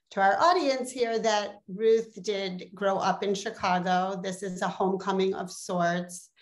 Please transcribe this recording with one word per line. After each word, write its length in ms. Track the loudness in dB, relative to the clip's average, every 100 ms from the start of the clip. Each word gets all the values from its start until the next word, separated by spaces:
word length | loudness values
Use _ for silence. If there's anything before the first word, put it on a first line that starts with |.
| -8
to 100 | 2
our 160 | 4 6
audience 520 | 4 4 2 0 -2
here 260 | -2 -2 0
that 400 | 2 0 -2 -8 -12
Ruth 540 | 0 4 4 2 -8
did 480 | -4 -2 -2 -6 -10
grow 240 | -2 0 2
up 260 | 0 0
in 100 | 0
Chicago. 840 | -2 -4 -4 0 0 2 0 0 -4
This 220 | -6 -6
is 180 | -8 -4
a 60 | -4
homecoming 640 | 0 0 0 0 0 0
of 180 | 0 -6
sorts. 800 | -10 -4 0 0 0 -4 -12 -18 _